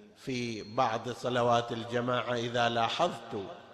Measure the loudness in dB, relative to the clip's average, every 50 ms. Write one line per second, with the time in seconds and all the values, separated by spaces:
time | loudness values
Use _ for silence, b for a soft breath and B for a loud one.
0 | -20 -20 -20 -12 -8 -6 -4 -4 -4 -4 -6 -8 -8 -6 0 2 2 2 2 -2
1 | -4 -6 -8 -4 -2 0 2 4 4 6 6 4 4 0 -4 -6 -4 -2 -2 0
2 | 0 2 0 0 0 -2 -2 -2 -2 -2 0 2 2 2 4 2 2 2 2 2
3 | 2 0 0 -4 -10 -8 -8 -8 -8 -8 -12 -14 -16 -20